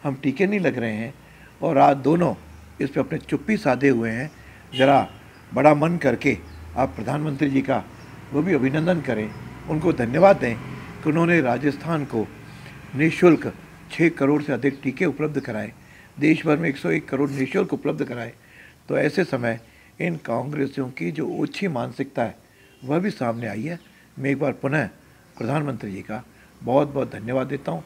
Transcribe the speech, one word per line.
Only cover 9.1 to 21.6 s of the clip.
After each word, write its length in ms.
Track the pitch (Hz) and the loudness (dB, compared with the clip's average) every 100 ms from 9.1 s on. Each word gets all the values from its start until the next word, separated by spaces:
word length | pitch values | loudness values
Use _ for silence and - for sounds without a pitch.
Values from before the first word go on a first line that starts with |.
| 110 107 - - - - | -2 -4 -8 -16 -14 -4
उनको 240 | 151 175 | 0 2
धन्यवाद 440 | 127 117 143 196 190 | 2 0 6 6 6
दें 180 | 123 | 2
कि 540 | 113 - - - - 156 | -4 -10 -14 -14 -4 0
उन्होंने 300 | 160 170 170 | 2 4 4
राजस्थान 640 | 127 120 143 - 151 160 | 4 2 0 -2 -4 -2
को 200 | 139 117 95 - - - - - - | -2 -2 -4 -8 -18 -18 -18 -18 -10
निःशुल्क 560 | 127 160 - 180 151 117 - - - - | 0 2 6 8 8 2 -8 -20 -20 -14
छः 180 | - 165 | 2 2
करोड़ 320 | 160 139 151 | 4 2 2
से 120 | 147 | 0
अधिक 260 | 123 139 139 | 0 0 0
टीके 220 | - 127 | -6 -2
उपलब्ध 340 | 180 127 151 143 | -2 0 -4 -4
कराए, 300 | 127 107 107 - - - - - | -6 -6 -8 -12 -20 -20 -20 0
देश 280 | 147 175 | 2 2
भर 120 | 156 151 | 2 2
में 120 | 165 | 0
एक 80 | 139 | -2
सौ 120 | 175 | -2
एक 160 | 160 - | -2 -2
करोड़ 200 | 131 143 | -2 0
निःशुल्क 420 | 139 131 190 190 | 0 0 0 0
उपलब्ध 300 | 135 147 156 | -2 -2 -4
कराए। 300 | 123 120 117 - - - - - - | -6 -6 -10 -12 -20 -20 -20 -20 -4
तो 80 | 143 | 0
ऐसे 260 | 147 190 | 2 0
समय 340 | 170 131 120 113 - - - - | -2 0 -2 -4 -10 -20 -20 -6
इन 160 | 175 160 | -4 -4
कांग्रेसियों 640 | - 117 131 147 135 139 127 | -4 -4 -2 -2 -2 -2 -6
की 220 | - 170 | -4 -6
जो 160 | 156 135 | -4 -4
ओछी 340 | - 143 - | -2 -4 -2